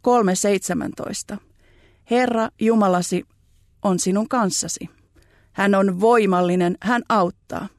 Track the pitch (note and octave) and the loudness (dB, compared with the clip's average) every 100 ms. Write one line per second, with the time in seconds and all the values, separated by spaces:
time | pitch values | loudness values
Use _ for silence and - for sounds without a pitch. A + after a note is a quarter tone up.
0 | B3 A#3+ F#3+ F#3 G#3 F#3+ - E3 - - | 4 4 2 0 0 0 -2 -6 -6 -10
1 | - G3+ - G#3 _ _ _ _ _ _ | -12 -12 -12 -14 _ _ _ _ _ _
2 | _ A#3+ B3 A#3 A3 _ A3 A3+ G3 F3+ | _ 0 0 -2 -4 _ 2 4 2 2
3 | F3 F3 - _ _ _ _ _ G3+ F3+ | 0 -4 -6 _ _ _ _ _ -2 0
4 | F#3+ G3 A3+ B3+ G3 - E3+ - - _ | 0 -2 -2 -2 -2 -2 -8 -10 -12 _
5 | _ _ _ _ _ - G3 G3 G3 F3+ | _ _ _ _ _ -2 0 2 2 2
6 | A3 A#3 G3 F3+ F3+ F3+ F3 F3+ G3 B3 | 4 4 4 2 2 2 0 -2 -2 -2
7 | - A3 F3 - _ - G3+ | 0 0 0 -4 _ -12 -12